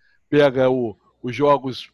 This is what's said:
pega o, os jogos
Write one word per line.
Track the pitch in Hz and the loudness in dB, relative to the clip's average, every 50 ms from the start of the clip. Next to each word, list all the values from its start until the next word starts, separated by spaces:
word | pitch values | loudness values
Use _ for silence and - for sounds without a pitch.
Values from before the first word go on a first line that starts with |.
| _ _ _ _ _ _ | _ _ _ _ _ _
pega | 143 147 147 139 123 131 131 131 | 2 2 2 2 2 2 0 0
o, | 131 131 120 113 98 - _ _ _ _ - | 0 0 -4 -6 -8 -12 _ _ _ _ -10
os | 127 117 | -10 -4
jogos | 113 143 147 143 135 127 135 120 - - - | -2 2 2 2 2 0 -6 -10 -10 -14 -20